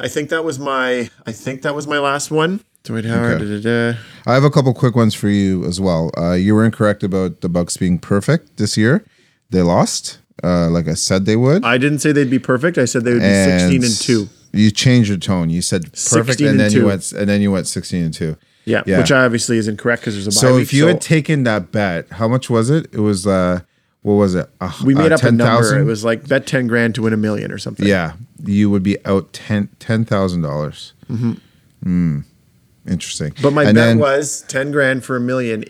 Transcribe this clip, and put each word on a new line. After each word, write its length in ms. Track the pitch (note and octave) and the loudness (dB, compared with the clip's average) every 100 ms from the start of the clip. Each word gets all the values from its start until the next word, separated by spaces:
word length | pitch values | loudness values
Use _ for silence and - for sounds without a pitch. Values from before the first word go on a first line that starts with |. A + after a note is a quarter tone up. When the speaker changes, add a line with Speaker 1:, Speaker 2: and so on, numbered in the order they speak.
Speaker 1:
I 80 | B2+ | -6
think 220 | D#3 D3 | -6 -4
that 140 | D#3+ | -4
was 140 | D#3+ C3+ | -4 -6
my, 520 | C#3+ C3+ B2+ B2 A#2 _ - | -4 -2 -2 -2 -6 _ -14
I 60 | |
think 300 | A2 - C3 | -10 -10 -6
that 120 | D3+ | -6
was 120 | D3 C#3+ | -6 -4
my 120 | D3 | -2
last 320 | C#3 C#3+ - | -2 -4 -4
one. 300 | D#3 D#3+ G3 - _ | -2 -2 -2 -10 _
Dwight 200 | - A2+ | -10 -6
Howard, 380 | A2 A#2 A#2 - | -2 -2 0 -2
Speaker 2:
Okay. 180 | G#2 G#2 | -4 -4
Speaker 1:
da, 0 | |
da, 320 | A2 A#2 A#2 | -2 0 -2
da. 60 | A#2 - - - | -4 -10 -8 0
Speaker 2:
I 80 | |
have 100 | C3 | 2
a 60 | C#3+ | 4
couple 220 | C#3 C3 | 2 2
quick 220 | A#2 B2+ | 2 0
ones 200 | A#2 A2 | 2 2
for 140 | - G#2 | 0 0
you 360 | G2+ G2 F#2 | 2 2 0
as 160 | E2+ F2+ | -2 -2
well. 300 | F#2+ E2 E2 - | 0 0 -2 -2
Uh, 160 | E2+ | 0
you 220 | F2+ G2 | 2 4
were 100 | G#2+ | 4
incorrect 380 | A2+ - G#2+ G2+ | 4 2 0 0
about 380 | G2+ F#2+ F#2 E2 | -2 -2 -2 -4
the 80 | F#2 | -4
Bucks 280 | F2 E2+ - | -2 -2 -2
being 220 | F#2 F2 | -2 -2
perfect 580 | - G2+ - D#3+ - - | 0 -2 0 -2 -2 -6
this 180 | G#2 - | -2 2
year. 260 | A2 F#3 - _ _ _ - | 2 2 -2 _ _ _ -4
They 100 | F2+ | 0
lost, 560 | F2 G2 G#3+ - - - _ - | 2 2 0 -2 -10 -16 _ -6
uh, 260 | F2 F2+ E2+ | -2 0 2
like 160 | E2+ D#2 | 0 -2
I 60 | |
said 320 | E2 - F#2+ G2 | -4 -2 -2 0
they 100 | A2 | 2
would. 280 | B2+ F3 | 2 2
Speaker 1:
I 140 | A#2 B2 | 2 2
didn't 200 | C#3+ D3 | 0 0
say 140 | D#3 | 0
they'd 180 | D3 C3+ | 2 2
be 80 | C3 | 0
perfect. 400 | - B2+ E3 E3+ | 0 0 0 0
I 60 | |
said 200 | B2 C3 | 0 0
they 80 | A#2+ | 0
would 80 | A#2+ | 2
be 60 | G2 | 4
Speaker 2:
And 340 | G2 F#2+ F2+ | 4 4 4
Speaker 1:
sixteen 240 | F2+ F2 | 2 2
and 160 | G2 G#2 | 0 -2
two. 280 | - A#2 G2+ _ _ G2 | 0 0 -2 _ _ 2
Speaker 2:
you 120 | G#2+ | 2
changed 380 | - C3 B2 G#2 | 4 4 4 2
your 100 | G2 | 0
tone. 320 | - F#2+ E2 | -2 -2 0
You 120 | E2+ | -2
said 300 | - G2 D#2+ | -2 -4 -6
perfect, 480 | - - - A#2 B2 | -8 -2 0 0 0
and 180 | C#3+ C#3 | 2 2
then 0 | |
you 0 | |
Speaker 1:
Sixteen 20 | |
and 120 | G#2 | 4
two. 140 | G#2+ G#2 | 4 2
Speaker 2:
went, 260 | F#2+ - | 0 -6
and 160 | G2 G2+ | -4 0
then 120 | G2+ | 2
you 80 | G2+ | 2
went 140 | F#2+ D#2 | 0 -4
sixteen 380 | F#2 - F2+ | -8 -6 -4
and 100 | E2 | -4
two. 220 | - D#2+ D#2 _ _ | -4 -6 -8 _ _
Speaker 1:
Yeah, 180 | - A2 - | -4 -2 0
Speaker 2:
Yeah. 120 | F#2 | 0
Speaker 1:
which 140 | - | 2
obviously 460 | C3+ B2+ A2+ A#2+ A#2 | 4 2 0 -2 -2
is 100 | A2 | -2
incorrect 340 | G#2 B2 A#2 | -2 -2 -2
'cause 100 | - | -2
there's 120 | G2+ G2 | -6 -4
a 40 | |
bye 180 | G2 C3 | 2 4
Speaker 2:
So 60 | |
Speaker 1:
week, 80 | B2+ | 2
Speaker 2:
if 100 | A#2+ | 2
you 100 | C#3 | 2
Speaker 1:
so 60 | D#3+ | 2
Speaker 2:
had 120 | - | 2
taken 420 | - D#3 C#3+ D3+ | 0 0 0 0
that 260 | A#2+ G#2+ F2 | 0 -2 -2
bet, 340 | A2 G2+ E2+ - | -2 -2 -4 -8
how 160 | F2 A2+ | -4 -2
much 200 | B2+ - | -2 0
was 200 | A#2 A2+ | 0 2
it? 180 | D#3 - | 0 -2
It 60 | - | -2
was, 260 | G#2 G2 G2 | 0 0 0
uh, 340 | F#2+ F2+ F2+ - _ _ _ | 0 2 -2 -6 _ _ _
what 120 | G#2 | 0
was 200 | G#2 G2+ F2+ | 2 2 0
it? 120 | - - | -4 -8
A, 120 | F2+ - | -10 -2
Speaker 1:
We 100 | C3 | 2
made 180 | C#3 D#3+ | 4 4
Speaker 2:
uh, 40 | D#3+ | 4
Speaker 1:
up 60 | |
a 40 | A#2+ | 4
number. 120 | A#2 | 4
Speaker 2:
ten 20 | A#2 A#2 | 4 4
thousand? 240 | A2+ G#2 | 4 2
Speaker 1:
It 40 | |
was 200 | A2+ A2 | 0 0
like, 220 | A2+ A2+ - | -2 -2 0
bet 180 | C#3 - | -2 0
ten 200 | C#3 B2 | -2 0
grand 260 | A#2 A#2 A2 | 0 0 0
to 60 | |
win 100 | A2 | -2
a 40 | A2 | 0
million 340 | G#2+ G#2 G2+ | 0 -2 -6
or 60 | F#2+ | -10
something. 280 | - - G2+ | -10 -2 0
Speaker 2:
Yeah, 260 | F#2+ D#2+ D#2+ A#2+ - | 0 -2 -8 -18 -12
you 240 | E2+ G2+ G#2 | -2 2 2
would 120 | G2+ | 2
be 200 | F#2+ G2 | 0 -2
out 280 | - G2 - | 0 -2 -2
ten, 360 | - - G#2+ G2+ - | -10 -4 -4 -4 -8
ten 240 | - A2+ | -4 -2
thousand 380 | A2+ G#2 F#2+ F2+ | 0 0 0 -2
dollars. 500 | D#2 D2 D2+ - - _ - | -4 -4 -8 -10 -20 _ -10
Speaker 1:
Mm-hmm. 220 | A#2 A#2+ G#2 _ _ _ - | -6 -4 -6 _ _ _ -10
Speaker 2:
Mm, 400 | F#2 F2+ E2+ D2 - _ _ _ _ _ - | -2 0 0 -2 -8 _ _ _ _ _ -6
interesting. 440 | F2 - - D#2 - | -6 -6 -8 -8 -2
Speaker 1:
But 120 | C#3 | 0
my 100 | D3 | 2
Speaker 2:
And 100 | C#3 A2 | 4 6
Speaker 1:
bet 80 | |
Speaker 2:
then 140 | A#2 A2+ | 4 4
Speaker 1:
was 440 | C#3 C#3 C#3+ - - | 2 0 -2 -8 -8
ten 240 | C3+ C#3+ | -6 -4
grand 320 | C#3+ C3 C3 | 0 0 -2
for 100 | A#2+ | -4
a 60 | B2+ | -4
million 440 | B2 C3 A#2+ A2 | -2 -2 -2 -6